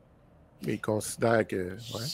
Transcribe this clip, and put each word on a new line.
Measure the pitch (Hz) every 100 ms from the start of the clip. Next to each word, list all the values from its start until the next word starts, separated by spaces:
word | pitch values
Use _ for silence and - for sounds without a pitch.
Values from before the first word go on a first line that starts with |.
| _ _ _ - - -
mais | -
ils | 107
considèrent | - 107 - - 117 113 101
que, | 98 90
ouais. | 98 117 107 131